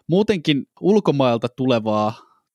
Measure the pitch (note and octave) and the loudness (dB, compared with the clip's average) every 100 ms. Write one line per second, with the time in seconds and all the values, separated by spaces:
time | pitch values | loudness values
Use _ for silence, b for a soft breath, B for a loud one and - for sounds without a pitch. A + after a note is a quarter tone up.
0 | - F3+ A3 G3 D#3 C#3 - _ E3+ G#3+ | -2 0 0 0 -2 -2 -4 _ 0 2
1 | E3+ C#3+ B2+ A#2 A#2 - B2+ A#2 G#2+ G#2+ | 2 2 2 0 -4 -4 -2 0 0 -2
2 | G#2+ - b b b | -2 -4 b b b